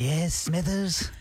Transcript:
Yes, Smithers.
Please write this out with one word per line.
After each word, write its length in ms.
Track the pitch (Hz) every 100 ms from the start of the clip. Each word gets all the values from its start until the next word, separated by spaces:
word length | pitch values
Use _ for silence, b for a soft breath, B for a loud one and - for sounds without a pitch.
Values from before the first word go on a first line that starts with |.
Yes, 340 | 123 156 170
Smithers. 760 | - - 165 156 196 196 160 - -